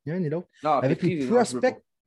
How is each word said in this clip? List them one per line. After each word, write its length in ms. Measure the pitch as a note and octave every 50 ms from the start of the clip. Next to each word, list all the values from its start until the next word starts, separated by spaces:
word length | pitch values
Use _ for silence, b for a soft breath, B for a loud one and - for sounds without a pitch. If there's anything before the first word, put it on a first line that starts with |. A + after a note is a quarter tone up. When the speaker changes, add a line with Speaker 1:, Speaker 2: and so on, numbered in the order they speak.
| _
Speaker 1:
Ni 80 | C#3+
un 60 | D#3+ F#3+
ni 100 | F3+ C#3+
l'autre. 200 | D3+ F3 F3 - b b
Speaker 2:
Non, 100 | - D#3
Speaker 1:
Avec 260 | D3 C3 A#2+ C3+ E3+ -
Speaker 2:
Petrie, 160 | F#3 E3+ F#3 D#3
Speaker 1:
les 60 | C3+
Speaker 2:
non, 180 | B2 A3+ B3 A3+
je 100 | - B2+
veux 60 | B2
pas. 100 | B3 B3
Speaker 1:
prospects, 140 | - - _ _ _ _ _